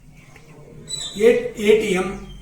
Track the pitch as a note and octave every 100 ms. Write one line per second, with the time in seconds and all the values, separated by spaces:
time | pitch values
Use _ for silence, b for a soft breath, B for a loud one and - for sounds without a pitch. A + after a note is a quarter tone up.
0 | - - - - - - - - - -
1 | - G3 A3+ - - A3 G#3 G#3+ G3+ F#3
2 | F#3+ G3+ - -